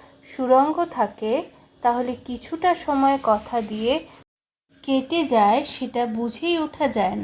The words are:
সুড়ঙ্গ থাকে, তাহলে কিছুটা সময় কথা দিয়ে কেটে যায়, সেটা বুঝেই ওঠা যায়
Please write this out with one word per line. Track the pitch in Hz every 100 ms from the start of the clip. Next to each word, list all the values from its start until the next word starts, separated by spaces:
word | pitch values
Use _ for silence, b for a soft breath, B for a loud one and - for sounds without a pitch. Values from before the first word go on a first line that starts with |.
| B B -
সুড়ঙ্গ | - 254 262 285 311
থাকে, | 339 254 - - 220 254 - b b _
তাহলে | 247 240 247 247
কিছুটা | - 240 - 320 359
সময় | 339 - 277 269 277
কথা | 269 214 - 240
দিয়ে | 214 214 226 302 320 B _ _ _ _ _ _
কেটে | - 269 262 339
যায়, | 302 233 202 233
সেটা | 294 - 254 247 240
বুঝেই | 220 233 220 339 339
ওঠা | 302 - 285
যায় | - 190 208